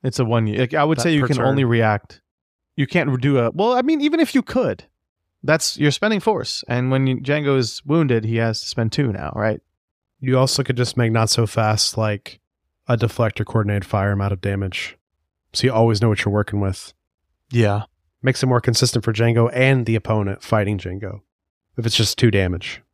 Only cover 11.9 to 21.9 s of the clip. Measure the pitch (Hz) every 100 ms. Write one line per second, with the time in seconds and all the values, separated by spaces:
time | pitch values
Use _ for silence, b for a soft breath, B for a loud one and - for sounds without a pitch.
11.9 | - 110 101 - - _ _ _ _ -
12.9 | 120 113 - 113 - 110 113 104 104 95
13.9 | 107 98 101 98 98 101 98 98 - -
14.9 | - _ _ _ _ _ - 131 113 117
15.9 | 107 117 107 - 101 104 101 98 92 -
16.9 | _ _ _ _ _ _ 120 107 101 104
17.9 | _ _ _ 135 127 131 123 120 117 123
18.9 | 120 113 107 117 117 117 123 131 135 113
19.9 | 113 - 110 98 98 - 110 101 104 90
20.9 | 92 101 101 _ _ _ _ _ - 117